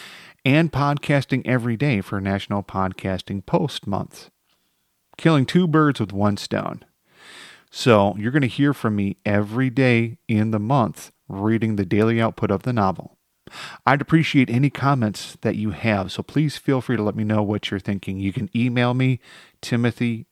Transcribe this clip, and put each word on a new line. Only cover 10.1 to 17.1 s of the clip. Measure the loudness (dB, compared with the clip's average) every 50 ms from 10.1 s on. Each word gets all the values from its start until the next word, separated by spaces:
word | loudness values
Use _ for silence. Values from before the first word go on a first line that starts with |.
| -4 -8 _ 0
in | 0 2 2 2 0
the | 0
month, | 0 2 2 2 2 0 -2 -8 -16 -20 _ _ _ -12
reading | -6 -2 0 0 2 2 0 0 0
the | -2 -2
daily | 0 2 2 4 4 2 2
output | 0 0 -2 -2 -2 0 0
of | 0 -2
the | -2 0
novel. | 0 0 0 0 -4 -8 -16 _ _ _ _ _ _ _ -20 -18 -16 -16 -16 -18 -4 _
I'd | 0 0 0
appreciate | 2 2 2 2 2 2 2 2 2 4
any | 2 2 2 0
comments | 0 0 0 0 2 2 0 -2 -2 -6 -10 -16 -12 -6 -4
that | -2 -2
you | -2 -4 -4
have, | -4 -2 0 0 0 0 0 -4
so | -6 -8 -10
please | -4 -2 0 0 0 -2
feel | -4 -2 -2 0 0
free | 0 -2 -2
to | 0 0
let | 0